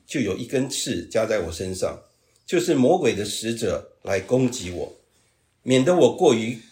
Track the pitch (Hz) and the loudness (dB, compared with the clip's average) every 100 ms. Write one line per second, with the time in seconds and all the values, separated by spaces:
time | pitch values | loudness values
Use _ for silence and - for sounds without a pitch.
0 | - 147 101 - 123 131 135 - - 90 | -8 -4 -2 -4 -4 -4 -2 -6 -6 -6
1 | 85 110 - 107 80 82 95 92 76 71 | -4 -2 0 -2 -4 -6 -8 -6 -6 -8
2 | _ _ _ _ - 180 180 147 127 180 | _ _ _ _ -4 -2 2 4 4 4
3 | 127 95 104 - 110 117 104 - - _ | 2 0 -4 -6 -6 -4 -4 -4 -8 _
4 | 95 98 92 127 123 - 90 87 - - | -4 -4 0 0 0 -2 -10 -8 -10 -12
5 | _ _ _ _ _ _ 127 131 131 180 | _ _ _ _ _ _ 0 2 4 6
6 | 123 117 123 110 110 - - | 4 4 4 4 0 -8 -12